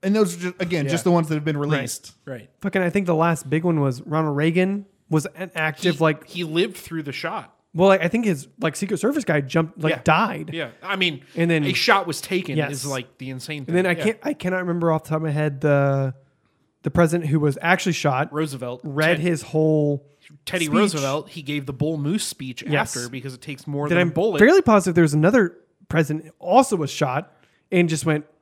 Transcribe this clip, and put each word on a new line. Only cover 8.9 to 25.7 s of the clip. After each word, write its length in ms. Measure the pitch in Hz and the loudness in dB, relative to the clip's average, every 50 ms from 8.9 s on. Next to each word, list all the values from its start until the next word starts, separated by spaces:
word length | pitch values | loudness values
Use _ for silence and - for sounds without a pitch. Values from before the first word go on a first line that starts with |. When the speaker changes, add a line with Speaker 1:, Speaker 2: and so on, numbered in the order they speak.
| 214 156 | -4 -2
Speaker 2:
Service 260 | - 233 285 311 233 | 0 0 0 0 -2
guy 160 | - 160 151 | 0 0 0
jumped, 400 | 143 131 - 165 160 160 - - | -2 0 0 0 0 0 -4 -4
like, 140 | 151 156 160 | -2 -2 -2
Speaker 3:
Yeah. 60 | 131 - | 0 2
Speaker 2:
died. 460 | - 156 165 226 202 - 151 156 160 - | 2 2 4 2 0 -4 -8 -10 -10 -8
Speaker 3:
Yeah. 180 | 165 151 120 - _ - | -8 -8 -10 -12 _ -8
I 140 | 185 196 | -6 -2
mean, 260 | 190 185 175 151 135 - - - | 0 0 -2 -2 -4 -12 -14 -2
Speaker 2:
And 120 | 165 170 170 | -2 0 2
then 140 | 170 160 147 | 2 2 2
Speaker 3:
a 80 | 143 131 | 0 -2
shot 340 | 123 - - 220 196 185 | 0 2 4 4 4 2
was 140 | 170 147 - | -2 -8 -8
taken 360 | - - 190 180 185 - 139 147 | -6 -4 -4 -4 -4 -2 -2 -2
Speaker 2:
Yes. 140 | 147 143 147 | -2 -2 -4
Speaker 3:
is, 120 | 131 120 | -8 -6
like, 300 | 143 139 131 120 - _ _ | -6 -6 -6 -8 -10 _ _
the 120 | 131 131 | -12 -12
insane 340 | 131 127 - - 156 147 135 123 | -12 -12 -10 -10 -10 -10 -8 -2
Speaker 2:
And 80 | 170 | 0
then 80 | 180 185 | 0 2
Speaker 3:
thing. 100 | 185 175 | 0 0
Speaker 2:
I 20 | 165 | 0
Speaker 3:
Yeah. 60 | 147 | 0
Speaker 2:
can't, 140 | 214 226 220 - | -2 -2 -2 -6
I 100 | 302 294 | -8 -6
cannot 240 | - - 180 180 185 | -4 -4 -4 -2 -2
remember 320 | 180 175 170 175 170 170 160 | -2 -2 -2 0 0 0 0
off 120 | 156 - | 0 -2
the 60 | - | -4
top 60 | 156 156 | -4 -4
of 40 | 160 | -2
my 80 | 160 | -2
head 300 | 143 151 151 151 143 135 | -2 0 -2 -2 -2 -2
the, 540 | 143 151 143 143 139 139 139 135 135 135 131 - _ _ _ _ _ _ _ _ _ _ _ _ _ | 0 2 4 4 4 2 2 0 -2 -2 -4 -8 _ _ _ _ _ _ _ _ _ _ _ _ _
the 80 | 156 | -2
president 400 | 143 170 170 160 165 175 170 151 | 2 2 2 4 2 -2 -2 0
who 80 | 139 160 | 0 2
was 180 | 147 147 135 - - | 2 0 -2 0 2
actually 300 | 165 185 185 - - 165 | 2 2 2 2 -2 -2
shot 400 | - - 147 131 127 147 - - | 0 0 0 0 0 -4 -4 -4
Speaker 3:
Roosevelt. 480 | 151 160 151 135 131 127 123 123 127 - | -6 -6 -6 -6 -10 -10 -10 -10 -10 -10
Speaker 2:
read 360 | 151 139 143 156 160 175 160 | -8 -2 0 2 2 2 2
Speaker 3:
Ted-, 20 | |
Speaker 2:
his 220 | 151 175 170 147 - | 0 0 -2 -2 -4
whole 640 | - - 156 156 156 156 151 147 147 143 139 - _ _ _ _ - 151 - _ | -4 0 2 2 4 4 4 2 2 0 -2 -6 _ _ _ _ -20 -20 -18 _
Speaker 3:
Teddy 200 | - - 185 165 | -8 -4 -4 -2
Speaker 2:
speech. 100 | 151 - | 2 4
Speaker 3:
Roosevelt, 520 | 226 214 196 170 151 139 135 135 151 151 - | 4 4 4 2 0 -2 -2 -2 -4 -6 -8
he 100 | - 170 147 | -14 -14 -8
gave 240 | 135 147 147 135 | -6 -6 -6 -6
the 60 | 131 139 | -8 -4
bull 240 | 120 151 156 165 151 | -2 -2 -2 -2 -2
moose 260 | 143 143 180 220 - | -2 -2 -2 -2 -4
speech 380 | - - _ 131 131 123 - - | -6 -8 _ -10 -12 -10 -10 -6
Speaker 2:
Yes. 300 | - 147 143 135 117 - | -2 0 0 0 -2 -4
Speaker 3:
after 120 | 127 120 120 | -8 -8 -8
because 240 | 123 131 120 135 127 | -10 -12 -12 -12 -14
it 60 | 123 | -14
takes 260 | - - 143 135 - - | -12 -14 -14 -12 -10 -8
more 200 | 143 143 147 147 | -6 -4 -2 0
Speaker 2:
Then 80 | 170 175 | 2 2
Speaker 3:
than 40 | 180 | 2
Speaker 2:
I'm 60 | 175 | 2
Speaker 3:
a 40 | 151 | 0
bullet. 260 | 165 185 226 190 147 | 0 0 0 6 6
Speaker 2:
fairly 220 | 202 254 349 392 - | 8 8 8 6 6
positive 320 | - 220 202 175 185 165 | 6 4 4 4 4 4
there 60 | 175 170 | 4 4
was 120 | 151 143 | 4 4
another 420 | 151 151 180 220 262 202 170 - - _ _ | 4 4 6 6 4 4 2 -2 -10 _ _